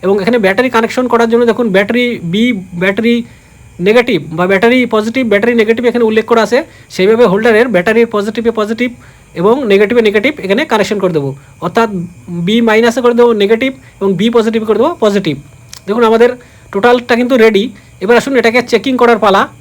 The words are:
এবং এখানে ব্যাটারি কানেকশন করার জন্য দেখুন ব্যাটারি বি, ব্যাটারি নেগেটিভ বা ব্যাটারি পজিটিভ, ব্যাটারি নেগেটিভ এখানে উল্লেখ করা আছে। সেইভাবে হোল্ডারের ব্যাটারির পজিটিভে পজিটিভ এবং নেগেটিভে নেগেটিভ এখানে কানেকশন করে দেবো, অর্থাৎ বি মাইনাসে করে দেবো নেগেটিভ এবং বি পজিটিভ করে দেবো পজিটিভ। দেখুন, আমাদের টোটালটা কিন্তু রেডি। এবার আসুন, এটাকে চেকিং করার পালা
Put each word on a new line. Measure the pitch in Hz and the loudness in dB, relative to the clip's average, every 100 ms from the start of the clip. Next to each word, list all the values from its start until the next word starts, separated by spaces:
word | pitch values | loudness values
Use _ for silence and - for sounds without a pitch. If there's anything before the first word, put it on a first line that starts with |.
এবং | 180 208 | 0 0
এখানে | 185 240 | 2 2
ব্যাটারি | 190 196 254 247 | 2 0 0 0
কানেকশন | 233 - 254 | -2 -2 -2
করার | 240 233 | 0 2
জন্য | 233 240 | 2 2
দেখুন | 220 240 190 | 0 0 0
ব্যাটারি | 202 240 247 233 170 | 0 -2 -2 -4 -6
বি, | 190 240 214 185 175 | -2 -2 -2 -8 -4
ব্যাটারি | 185 196 226 240 233 - - - - - 180 | -4 0 0 -2 -4 -16 -20 -20 -20 -6 2
নেগেটিভ | 226 240 190 143 160 | 2 2 -2 -4 -4
বা | 180 | 0
ব্যাটারি | 196 233 254 240 | 2 2 2 0
পজিটিভ, | 226 214 240 247 | -2 -2 -4 0
ব্যাটারি | 202 226 240 | 0 0 0
নেগেটিভ | 214 226 240 | 2 0 0
এখানে | 233 226 | 0 0
উল্লেখ | 220 220 | 0 0
করা | 233 - | 0 2
আছে। | 247 330 - - | 0 -4 -16 -18
সেইভাবে | - 190 226 233 | -2 0 4 4
হোল্ডারের | 196 233 214 254 | 2 2 2 2
ব্যাটারির | 190 180 220 226 | 0 0 0 0
পজিটিভে | 214 202 220 233 226 | -2 -4 -4 -4 -2
পজিটিভ | 214 226 247 - - - - - | -4 -4 -6 -8 -20 -20 -18 -2
এবং | 185 247 254 | 0 0 2
নেগেটিভে | 196 208 240 220 | 2 2 2 2
নেগেটিভ | 208 233 311 | 0 -2 -6
এখানে | 185 202 311 | -4 -2 0
কানেকশন | 214 185 208 | -2 -2 -2
করে | 190 160 | -2 -2
দেবো, | 139 135 - - 170 | -4 -10 -18 -10 -4
অর্থাৎ | 226 226 196 170 - - 175 175 | -2 -2 -4 -10 -14 -12 -6 -2
বি | 226 233 | 0 2
মাইনাসে | 214 233 233 | 2 2 0
করে | 240 240 | 0 2
দেবো | 240 220 | 0 0
নেগেটিভ | 196 226 262 269 - - | 0 0 -2 -8 -20 -6
এবং | 196 180 | -4 0
বি | 220 240 | 0 0
পজিটিভ | 220 226 220 | 0 -2 -2
করে | 208 | 0
দেবো | 277 339 | 0 0
পজিটিভ। | 214 202 180 143 - - - - - | -2 0 -4 -8 -12 -20 -20 -20 -6
দেখুন, | 220 233 | 0 2
আমাদের | 226 240 247 - - - | 4 2 0 -14 -20 -10
টোটালটা | 196 240 247 233 233 | -2 2 0 0 -2
কিন্তু | 247 262 | 0 4
রেডি। | 220 202 233 - - - | 4 2 -4 -10 -20 -12
এবার | 190 233 | 0 0
আসুন, | 247 269 | 2 0
এটাকে | 226 240 240 | 0 -2 0
চেকিং | 226 269 254 | -2 -2 0
করার | 240 226 | 2 2
পালা | 214 190 262 - | 2 2 0 -6